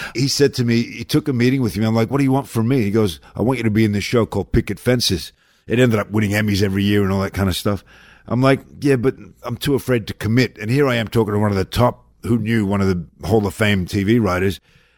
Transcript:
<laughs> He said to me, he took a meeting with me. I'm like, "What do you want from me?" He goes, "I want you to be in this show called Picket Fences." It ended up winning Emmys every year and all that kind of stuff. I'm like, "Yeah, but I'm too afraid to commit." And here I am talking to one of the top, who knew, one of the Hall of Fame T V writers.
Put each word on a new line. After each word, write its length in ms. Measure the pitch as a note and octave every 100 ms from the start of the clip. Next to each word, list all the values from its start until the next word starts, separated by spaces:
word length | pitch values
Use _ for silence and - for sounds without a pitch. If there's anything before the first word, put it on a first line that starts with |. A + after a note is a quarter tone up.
| -
<laughs> 20 |
He 140 | A2+ C3+
said 260 | - C#3
to 100 | -
me, 180 | A#2+ A#2
he 220 | G#2+ G#2+
took 220 | A#2 D3+ D3
a 60 |
meeting 280 | B2+ B2 C3+
with 160 | A#2+ -
me. 80 |
I'm 100 | A2
like, 160 | A2+ A2+
"What 80 | C3+
do 60 |
you 80 | C#3
want 160 | C3+ C3+
from 200 | A#2 A2+
me?" 140 | C3+
He 80 | G2+
goes, 280 | A2 G#2+ D#2+ -
"I 80 | -
want 160 | G#2 C3
you 60 |
to 60 | A2+
be 140 | G#2+
in 80 | A2
this 120 | G2+
show 220 | F#2+ A#2+ G#2
called 260 | G2+ F2+
Picket 260 | B2 - G2
Fences." 540 | - B2 - F2+ - _ _ _ -
It 140 | A2+
ended 180 | B2+ A2
up 120 | F#2
winning 200 | G#2 G#2
Emmys 320 | G#2 G#2+ G2
every 220 | G2+ G2
year 180 | G2+ G#2
and 100 | G2
all 80 | G2
that 120 | F#2+
kind 140 | - G2
of 80 | F2
stuff. 260 | G#2 G2+ - - - - -
I'm 120 | A#2
like, 200 | C3+ C#3 - C#2
"Yeah, 140 | C#3
but 220 | C3+ B2 - F#2+ _
I'm 140 | - A#2
too 180 | -
afraid 320 | C3+ - B2 G2+
to 80 |
commit." 420 | - G#2+ A#2 A#2 -
And 120 | G#2+
here 160 | C3 C#3+
I 80 |
am 140 | A#2+ G#2
talking 260 | A#2 G#2
to 60 | G#2
one 100 | G#2+
of 60 | G2+
the 80 |
top, 420 | F#2+ - B2 - _ _
who 160 | F#2 A#2
knew, 260 | G#2+ A2+
one 160 | G2 G2+
of 80 | G2
the 380 | F2+ D#2 _ -
Hall 180 | A2+
of 100 | G2+
Fame 300 | - G#2+ G2+
T 200 | F2 G#2
V 160 | G2 A#2+
writers. 400 | G#2 F2+ F#2+ F2+ _ _ _